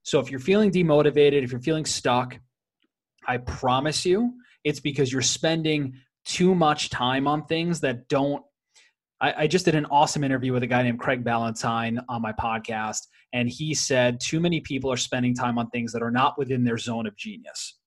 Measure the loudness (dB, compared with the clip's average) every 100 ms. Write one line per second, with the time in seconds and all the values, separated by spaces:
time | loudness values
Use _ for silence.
0 | 0 0 0 -6 2 4 4 4 4 6
1 | 6 6 6 4 0 -4 -2 -2 -2 -2
2 | 2 2 0 -10 _ _ _ _ _ _
3 | _ _ -4 -4 -4 -4 0 2 0 -2
4 | 0 2 0 -4 _ _ -6 -4 -4 0
5 | 0 0 -2 0 0 0 0 -2 -2 -8
6 | _ _ -10 2 4 4 4 2 -4 -2
7 | 0 0 0 -2 -2 -2 -2 0 -2 -4
8 | _ 0 0 -2 _ _ _ _ _ _
9 | _ _ -2 0 0 2 2 2 2 4
10 | 4 2 0 0 0 -2 0 2 2 0
11 | -2 -2 0 -2 -2 -2 -2 -2 -2 -4
12 | -4 -6 -6 -4 -4 -4 -4 -6 -4 -8
13 | -12 _ _ -2 -2 -4 -4 -4 0 2
14 | 2 0 -4 -2 0 -2 -4 -4 -2 -4
15 | -2 0 0 0 0 -2 -2 -4 -6 -4
16 | -2 2 0 0 -4 0 0 0 -4 -4
17 | -6 -8 -14 -14 -14 -14 -14 _